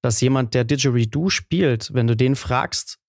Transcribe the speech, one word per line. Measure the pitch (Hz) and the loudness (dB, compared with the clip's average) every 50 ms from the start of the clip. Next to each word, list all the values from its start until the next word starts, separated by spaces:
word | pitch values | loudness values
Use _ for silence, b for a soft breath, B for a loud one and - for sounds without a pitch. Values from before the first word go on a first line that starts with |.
dass | - 123 110 - | 0 0 0 2
jemand, | 123 127 135 131 127 110 - | 2 2 2 2 0 0 0
der | 127 120 | 0 2
Didgeridoo | 113 143 139 135 139 120 123 117 110 - 143 170 190 | 2 0 0 2 2 2 2 0 0 -2 -2 -2 0
spielt, | - - - _ 160 180 185 143 120 110 - - - | -2 -2 -4 _ 0 0 2 2 0 0 -4 -4 -2
wenn | 127 117 | 0 2
du | 117 117 | 2 2
den | 107 127 127 139 | 2 2 2 2
fragst | - - - 127 127 - - - - - - - _ _ | -2 -2 -2 -2 -2 -2 -2 -6 -8 -8 -10 -16 _ _